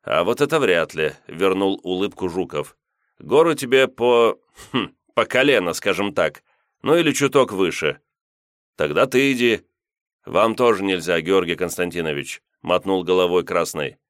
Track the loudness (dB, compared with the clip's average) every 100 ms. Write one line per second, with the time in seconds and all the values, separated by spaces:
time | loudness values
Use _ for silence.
0 | -2 0 0 0 0 0 2 2 0 -4
1 | -4 -6 -18 -2 0 2 0 -2 -4 -4
2 | -4 -4 -6 -6 -6 -6 -8 _ _ _
3 | _ _ 0 2 2 0 0 2 2 2
4 | 2 4 4 0 _ -20 -8 -6 -6 _
5 | _ -4 0 2 4 2 0 -2 -2 -2
6 | -2 0 -2 -4 _ _ _ _ 0 2
7 | 2 0 0 2 0 0 -2 0 -4 -6
8 | _ _ _ _ _ _ _ -6 -2 0
9 | 0 2 0 0 0 0 _ _ _ _
10 | _ _ -4 0 0 2 2 2 0 -2
11 | 0 -2 2 0 0 -4 -6 -4 -4 -4
12 | -6 -6 -8 -14 _ _ -2 -2 0 -2
13 | 0 2 2 0 0 -4 -4 -6 -8 -10